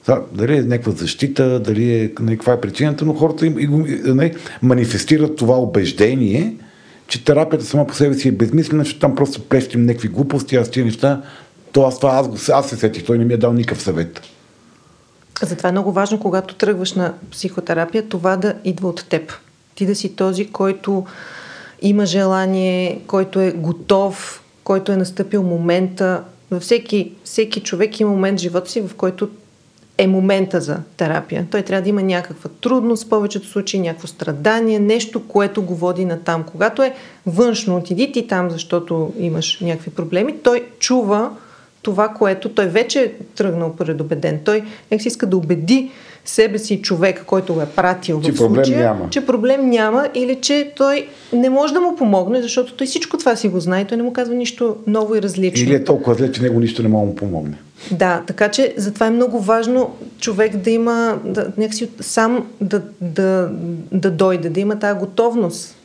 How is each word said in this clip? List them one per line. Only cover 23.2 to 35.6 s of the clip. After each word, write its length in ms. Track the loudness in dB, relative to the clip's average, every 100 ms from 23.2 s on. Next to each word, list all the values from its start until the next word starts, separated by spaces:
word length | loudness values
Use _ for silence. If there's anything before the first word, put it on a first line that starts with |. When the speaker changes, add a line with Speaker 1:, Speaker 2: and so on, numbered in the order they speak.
| 0 0
Speaker 2:
е 100 | 0
готов, 920 | 0 -4 -4 2 2 2 -4 -14 -16 _ _
който 280 | -2 -2 0
е 40 | 0
настъпил 460 | -2 -4 -2 0
момента. 800 | 0 0 2 2 0 0 -2 -2 -6 -20 _
Във 120 | -8
всеки, 500 | 0 0 2 -2 -2 -8
всеки 360 | -8 -2 -2 -4
човек 400 | -6 -2 -2 0
има 100 | 0
момент 280 | 2 0 0
в 40 |
живота 280 | -2 -4 -4
си, 100 | -6
в 140 | -6
който 340 | -4 -4 -2 -8 -8 -20 _ _ _ _ 0
е 80 | 2
момента 540 | 4 4 2 2 -2
за 160 | -2 -6 -8 -4
терапия. 500 | -2 -2 -4 -6 -2
Той 120 | -4
трябва 200 | -2 -2
да 60 | 0
има 140 | 0
някаква 480 | 0 -2 -4 -12 -14 -6
трудност, 440 | 0 2 2 0
в 40 | 0
повечето 380 | 0 0 -6 -6
случаи 320 | -6 -4 -2
някакво 260 | -2 -6 -12
страдание, 720 | -10 -8 0 2 2 2 2
нещо, 440 | 2 2 0 -8 0
което 340 | 0 2 -2